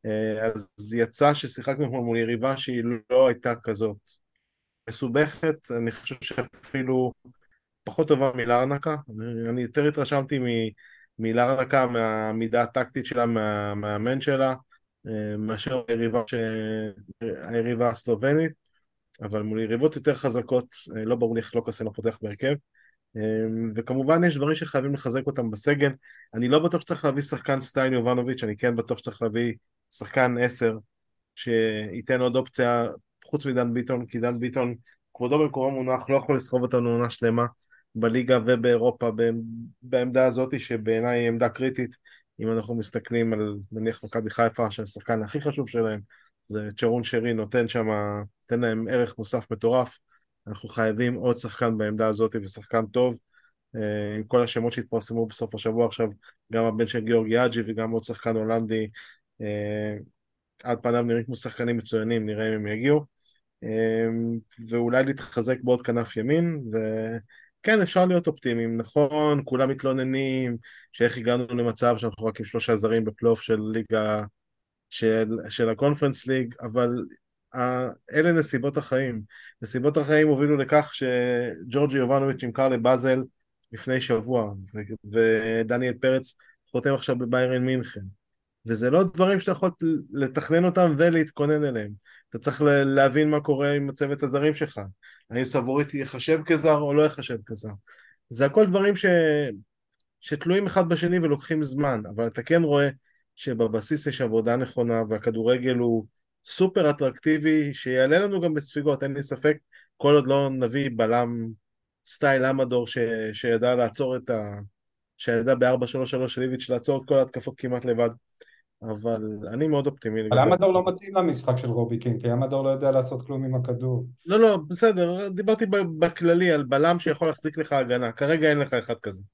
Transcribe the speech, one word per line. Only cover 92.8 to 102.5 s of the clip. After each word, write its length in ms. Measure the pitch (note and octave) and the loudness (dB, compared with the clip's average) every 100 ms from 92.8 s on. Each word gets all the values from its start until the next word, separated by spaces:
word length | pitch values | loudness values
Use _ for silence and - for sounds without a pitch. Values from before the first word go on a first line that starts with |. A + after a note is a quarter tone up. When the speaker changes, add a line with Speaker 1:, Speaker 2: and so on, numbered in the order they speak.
Speaker 1:
להבין 460 | C#3 C#3 C#3 C3+ D3+ | 4 6 6 6 4
מה 100 | D3+ | 2
קורה 340 | C#3+ C#3 C#3+ | 0 0 2
עם 160 | C#3+ C#3 | 0 -2
הצוות 340 | C3+ C#3 C#3+ | -4 -4 -2
הזרים 300 | C#3+ C#3 D3+ | 0 2 2
שלך. 280 | D3 D3 - F#2+ - - _ _ | 2 -4 -6 -12 -14 -20 _ _
האם 160 | A#2 C3 | -4 -2
סבורית 480 | C#3 A#2+ C3+ C#3+ | -2 0 0 -2
ייחשב 460 | C#3+ C3 C3 C#3 D#3+ D3+ | -4 -8 -8 0 0 2
כזר 320 | D#3+ D#3 D3 | 2 4 4
או 160 | D3 | 4
לא 80 | C#3+ | 4
ייחשב 360 | D3+ D3 C#3 A#2 G#2 | 4 2 -8 -10 -10
כזר. 260 | A2 G#2+ G2+ _ - - _ _ | -14 -12 -16 _ -20 -20 _ _
זה 160 | A#2 C#3 | 0 4
הכל 200 | G#3+ G#3 | 6 6
דברים 300 | F#3+ G3+ G3 | 6 2 2
ש-, 100 | G3 F3 D#3+ D3 C#3 G2+ - _ _ _ _ _ | 4 6 6 2 0 -6 -18 _ _ _ _ _
שתלויים 460 | - - E3 F#3+ G3 | -8 -4 2 2 2
אחד 240 | G3 E3+ | 0 2
בשני 300 | E3 F3 F3+ | 0 2 2
ולוקחים 440 | E3 C#3+ - D#3 | 2 0 0 -2
זמן, 380 | C#3+ C3 C#3+ A#2 G#2+ G#2 | -2 0 0 0 -4 -4
אבל 120 | A#2 | -4
אתה 160 | A#2 | -4
כן 200 | A#2 | 2